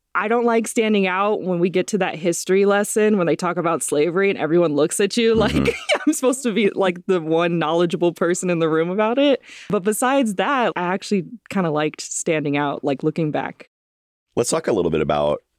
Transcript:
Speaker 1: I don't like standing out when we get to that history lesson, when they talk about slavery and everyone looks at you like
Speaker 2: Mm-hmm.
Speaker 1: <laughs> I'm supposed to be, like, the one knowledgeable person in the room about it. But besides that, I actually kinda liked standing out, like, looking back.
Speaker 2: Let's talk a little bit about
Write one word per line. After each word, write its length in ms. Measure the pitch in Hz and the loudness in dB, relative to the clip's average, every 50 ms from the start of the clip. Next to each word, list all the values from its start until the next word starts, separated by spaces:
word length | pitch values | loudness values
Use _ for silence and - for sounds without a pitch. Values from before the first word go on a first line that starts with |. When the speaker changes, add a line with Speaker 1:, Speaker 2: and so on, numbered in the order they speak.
| _ _ - | _ _ -4
Speaker 1:
I 100 | 180 196 214 | -4 0 0
don't 160 | 233 240 233 | 0 2 2
like 200 | 240 226 233 220 | 2 2 2 0
standing 400 | - - 240 220 214 214 202 190 | 0 -2 0 0 2 2 2 2
out 340 | 185 180 190 202 208 214 - | 2 0 0 0 0 0 -2
when 180 | - 185 180 170 | -2 -2 0 0
we 100 | 170 190 | 0 0
get 180 | 156 185 180 | 0 0 -2
to 100 | - - | 0 -2
that 180 | 185 185 165 - | -2 -2 -2 -4
history 500 | 156 165 175 170 - - - 185 196 196 | -2 -2 -2 -2 -2 0 2 2 4 4
lesson, 520 | 202 202 202 208 - - 220 214 214 214 | 4 4 2 0 0 0 2 2 4 4
when 100 | 196 175 | 2 2
they 80 | 160 156 | 0 0
talk 220 | - 185 175 175 | 0 -2 -2 -2
about 260 | 180 160 170 165 131 - | -2 0 0 0 -2 -2
slavery 460 | - 147 147 151 175 160 190 196 196 | -2 0 0 2 2 2 2 2 2
and 100 | 190 - | 0 0
everyone 340 | 147 147 165 175 175 160 147 | 0 2 2 2 4 2 2
looks 260 | 139 151 170 - - | 2 0 0 0 0
at 160 | 202 196 - | -2 0 0
you 180 | 240 226 226 226 | 0 2 2 2
like 160 | 220 - - - | 2 2 2 0
Speaker 2:
Mm-hmm. 180 | - - - - - - - | 0 0 0 -2 -4 -4 -4
Speaker 1:
<laughs> 180 | 605 - - | -4 0 0
I'm 60 | 302 311 | 0 0
supposed 300 | - 262 254 262 262 - | 2 0 0 0 0 -2
to 80 | 240 190 | -2 0
be, 160 | 240 208 190 | 2 0 0
like, 340 | - - 196 185 175 180 - | 0 0 0 0 -2 -2 -2
the 120 | - 185 175 | -2 -2 0
one 380 | 156 156 160 165 175 175 175 | 0 0 0 2 2 0 0
knowledgeable 560 | 165 160 151 165 170 180 170 180 156 170 170 160 | 0 0 0 2 2 2 0 0 0 0 0 0
person 360 | - 185 170 180 - 190 180 | 0 0 0 0 -2 -2 -2
in 80 | 175 165 | 0 0
the 100 | 165 156 | 0 2
room 200 | 156 160 165 175 | 2 0 0 0
about 260 | 185 208 214 220 240 | 0 0 0 0 2
it. 240 | 277 285 294 254 - - - - - - - | 2 4 2 2 0 -2 -10 -20 -20 -6 -4
But 100 | 185 208 175 | -4 -2 0
besides 520 | 214 214 - 262 254 277 277 254 220 190 | -2 -2 0 0 0 2 2 0 0 -2
that, 360 | 196 190 254 294 254 226 180 - | -2 -2 -2 0 0 0 -2 -2
I 80 | 170 180 | -2 -2
actually 420 | 175 185 196 - - 208 190 156 - 247 - _ - | -2 -4 -4 -2 -2 -2 -2 -2 -4 -12 -18 _ -6
kinda 220 | - 196 180 160 | -4 -2 -2 0
liked 280 | 147 151 156 156 - - | 0 0 -2 -2 -4 -8
standing 540 | - - - - - - 160 156 147 147 143 | -12 -10 -8 -6 -2 -2 -2 0 0 0 -2
out, 260 | 143 147 143 - - - | 0 -2 -2 -4 -4 -2
like, 180 | 143 139 - - | -2 -2 0 -2
looking 280 | 156 - 175 160 151 | -2 -2 -2 -2 -2
back. 380 | 135 143 - - - - - - _ _ _ _ _ _ _ _ _ _ _ _ _ | -2 -4 -6 -6 -10 -14 -20 -20 _ _ _ _ _ _ _ _ _ _ _ _ _
Speaker 2:
Let's 160 | - 120 - | -2 -2 0
talk 160 | - 165 - | -2 -2 -2
a 40 | - | 0
little 200 | 123 95 85 82 | 0 2 2 2
bit 100 | 80 78 | 0 0
about 400 | 76 71 76 73 73 73 73 - - _ _ | 0 0 0 0 2 0 0 -2 -6 _ _